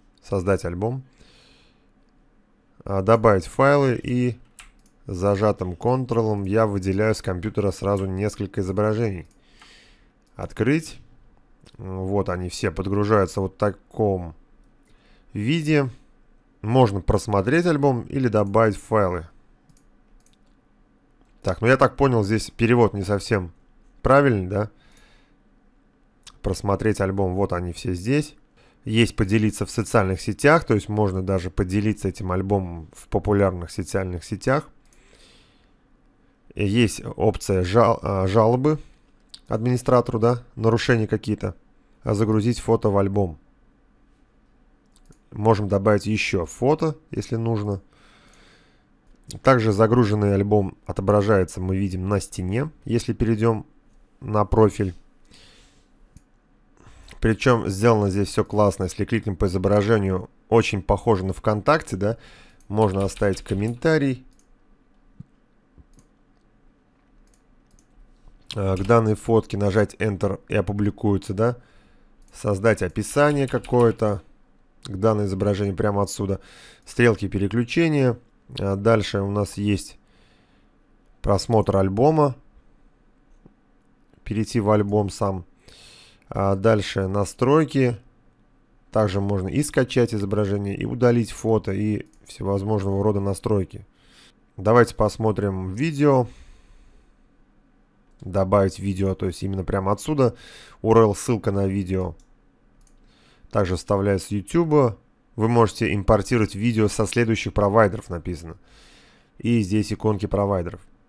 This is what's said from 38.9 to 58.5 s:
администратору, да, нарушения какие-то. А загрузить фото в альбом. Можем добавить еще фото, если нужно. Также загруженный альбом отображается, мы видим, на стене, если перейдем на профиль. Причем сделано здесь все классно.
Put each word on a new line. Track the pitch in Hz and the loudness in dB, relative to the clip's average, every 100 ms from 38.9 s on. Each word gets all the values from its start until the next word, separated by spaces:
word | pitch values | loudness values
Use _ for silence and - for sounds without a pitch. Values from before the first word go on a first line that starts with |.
| _ _ _ _ - - | _ _ _ _ -20 -8
администратору, | 110 120 123 - 123 120 120 | -4 -2 -2 2 2 2 0
да, | 113 120 - | 0 0 -6
нарушения | - 110 113 - 120 107 | -4 0 2 2 0 0
какие-то. | 107 - 107 98 - _ _ _ _ | -4 -4 -4 -6 -10 _ _ _ _
А | 117 | -2
загрузить | 104 107 110 107 120 | 0 2 2 0 -2
фото | - 113 107 | 0 0 2
в | 101 | 2
альбом. | 98 101 95 76 _ _ _ _ _ _ _ _ _ _ _ _ _ _ _ _ _ _ _ | 0 0 -2 -6 _ _ _ _ _ _ _ _ _ _ _ _ _ _ _ _ _ _ _
Можем | 123 107 104 101 | -2 2 2 2
добавить | 101 101 104 101 | 0 2 2 2
еще | 107 - 95 | -2 -2 -4
фото, | 82 - 127 156 160 151 _ | -4 -2 0 0 -2 -4 _
если | - - 113 | -10 -6 -4
нужно. | 113 113 104 101 - _ _ _ _ _ _ _ _ _ _ _ _ _ - - | -4 -4 -4 -8 -10 _ _ _ _ _ _ _ _ _ _ _ _ _ -20 -2
Также | 135 127 110 | 4 4 4
загруженный | 101 110 123 107 104 101 | 4 4 4 2 2 2
альбом | 98 101 107 98 - | 2 2 2 0 -6
отображается, | - 87 98 104 101 101 90 - | -10 -4 2 2 4 2 2 -4
мы | 92 95 | -4 -2
видим, | 98 92 92 | -2 -4 -2
на | 101 | -2
стене, | - - 90 110 151 - | -4 -8 -4 -4 -6 -10
если | - 117 - | -4 -4 -2
перейдем | 113 110 110 113 110 - _ _ _ _ _ | -2 -2 0 0 0 -6 _ _ _ _ _
на | 95 107 | -4 -2
профиль. | 101 110 107 - 98 87 - _ _ - - - _ _ _ _ _ - _ _ _ _ _ _ - - - - | 2 4 4 4 -4 -6 -16 _ _ -20 -20 -20 _ _ _ _ _ -20 _ _ _ _ _ _ -20 -20 -20 -4
Причем | 113 104 131 120 - | -2 2 2 2 0
сделано | 98 117 110 101 | 2 4 4 2
здесь | 95 95 | 0 -2
все | - | -2
классно. | 104 | -2